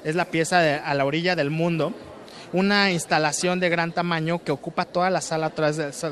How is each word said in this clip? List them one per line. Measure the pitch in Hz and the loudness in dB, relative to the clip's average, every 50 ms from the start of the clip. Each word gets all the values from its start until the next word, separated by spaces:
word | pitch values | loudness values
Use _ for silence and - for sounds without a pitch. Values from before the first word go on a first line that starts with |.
| - | -6
es | 151 156 | -2 -2
la | 180 170 | -2 -2
pieza | 170 - 160 160 151 180 180 | 0 0 0 0 2 4 4
de | 165 156 143 | 4 4 2
A | 151 135 156 147 | 0 0 -2 0
la | 139 135 | 0 0
orilla | 139 143 160 170 180 180 | 0 0 0 0 0 0
del | 165 143 143 | 0 0 0
mundo, | 156 160 165 175 170 160 143 165 - - - - - - - - - - - - - | 0 0 0 0 0 0 0 -2 -4 -6 -12 -16 -18 -18 -18 -18 -18 -18 -10 -4 0
una | 175 190 202 208 202 196 196 | 2 2 4 4 4 4 4
instalación | 180 170 - - 175 156 156 151 143 - - 180 180 185 | 2 0 0 2 2 2 2 2 0 0 0 0 0 2
de | 180 175 | 2 2
gran | 170 170 165 170 | 2 0 0 0
tamaño | 165 180 175 175 170 160 160 160 170 175 | -2 -2 -2 0 0 0 0 -2 -2 -2
que | - - 147 | -2 -2 -4
ocupa | 131 - - 165 - 175 | -4 -4 -6 -4 -4 -4
toda | - - 175 180 185 | -2 0 0 2 2
la | 185 165 | 2 0
sala | - - 165 160 160 156 | -2 -2 -2 -2 -2 -2
atrás | 156 - 156 147 151 | -2 0 0 0 2
de, | 156 156 143 139 - - 160 | 0 -4 -6 -6 -6 -6 -6